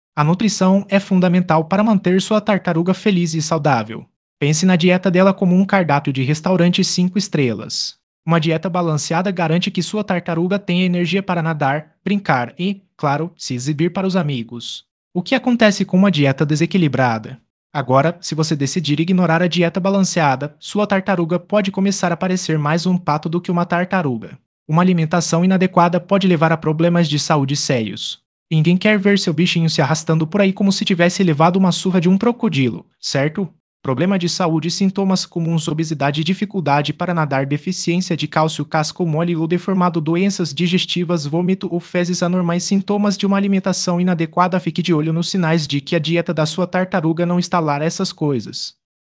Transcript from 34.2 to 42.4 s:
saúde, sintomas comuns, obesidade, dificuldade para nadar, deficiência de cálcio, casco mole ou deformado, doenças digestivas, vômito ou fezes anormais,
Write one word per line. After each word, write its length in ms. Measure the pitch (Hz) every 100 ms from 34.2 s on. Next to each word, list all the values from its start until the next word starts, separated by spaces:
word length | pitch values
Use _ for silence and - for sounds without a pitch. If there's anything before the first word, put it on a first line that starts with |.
| 170
saúde, 420 | - 175 160 160
sintomas 540 | 175 196 190 196 185 -
comuns, 420 | 170 165 165 160
obesidade, 560 | 156 160 151 139 147
dificuldade 720 | 160 190 202 190 143 143 147
para 200 | - 175
nadar, 320 | 170 151 135 139
deficiência 720 | 147 - 180 - 170 180 160
de 140 | 151
cálcio, 340 | 160 156 156
casco 420 | 147 156 156 - 175
mole 300 | 151 175 165
ou 100 | 160
deformado, 540 | 175 190 190 180 170
doenças 540 | 151 170 196 190 160
digestivas, 720 | 135 175 180 - 175 170 175 143
vômito 420 | 165 180 190 180
ou 120 | 170
fezes 420 | - 180 175 180
anormais, 400 | 175 185